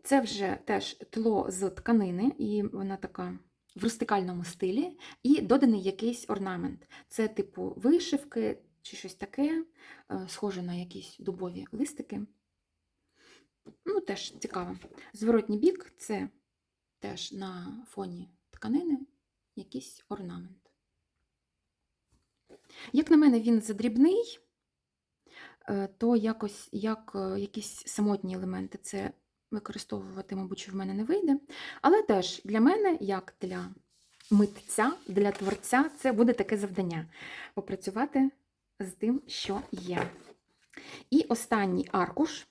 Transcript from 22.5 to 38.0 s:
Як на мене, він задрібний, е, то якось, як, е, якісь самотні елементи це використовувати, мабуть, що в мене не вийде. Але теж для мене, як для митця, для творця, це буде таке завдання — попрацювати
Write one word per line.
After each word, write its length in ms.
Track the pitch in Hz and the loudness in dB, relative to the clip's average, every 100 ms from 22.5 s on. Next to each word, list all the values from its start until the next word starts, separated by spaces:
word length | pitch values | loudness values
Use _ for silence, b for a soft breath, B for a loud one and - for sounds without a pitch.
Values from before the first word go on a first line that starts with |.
| - _ B B | -20 _ B B
Як 180 | 262 302 | 0 6
на 60 | 311 | 8
мене, 240 | 294 233 | 10 8
він 200 | 220 226 | 6 4
задрібний, 800 | 220 202 233 220 311 403 466 - _ _ _ _ _ _ _ _ B B B B - | 2 -2 0 6 6 6 0 -8 _ _ _ _ _ _ _ _ B B B B -6
е, 200 | 196 196 _ | -4 -6 _
то 180 | 233 240 | 2 2
якось, 520 | 220 226 208 - - | 2 -2 -6 -8 -12
як, 400 | - 220 220 - | -6 -4 -4 -8
е, 260 | 202 190 196 | -8 -4 -4
якісь 420 | 202 220 202 - - | -6 -8 -10 -12 -10
самотні 480 | - 208 202 185 | 0 0 0 -2
елементи 440 | 185 185 185 - - | -6 -6 -6 -8 -10
це 320 | - 196 196 - _ _ _ | -10 -6 -8 -10 _ _ _
використовувати, 840 | 214 - - - 202 - 95 - 190 | -8 -8 -12 -8 -10 -8 -12 -8 -8
мабуть, 220 | 185 190 | -6 -8
що 140 | - | -8
в 20 | |
мене 200 | 196 190 | -6 -4
не 100 | 196 | -4
вийде. 340 | 220 392 339 277 - B B B | 0 2 4 2 0 B B B
Але 200 | - 415 | 6 6
теж 400 | 415 196 180 - | 6 2 2 -6
для 160 | 196 220 | -2 6
мене, 380 | 247 440 403 330 | 6 6 2 2
як 340 | 196 190 190 _ | 0 -4 -6 _
для 340 | 180 180 180 190 _ _ _ _ - | -8 -8 -10 -16 _ _ _ _ 4
митця, 600 | 208 202 - - - 233 359 - | 6 6 0 -4 2 2 0 -2
для 260 | 190 202 | 2 2
творця, 580 | 196 196 202 - 254 302 - | 2 -4 -2 2 4 2 0
це 160 | 269 | 0
буде 200 | 214 240 | 4 4
таке 240 | 233 190 214 | 4 0 0
завдання — 540 | 196 185 185 165 165 B B B B | -2 -2 -2 -4 -8 B B B B
попрацювати 760 | - 202 190 - 202 | -10 -8 -6 -6 -4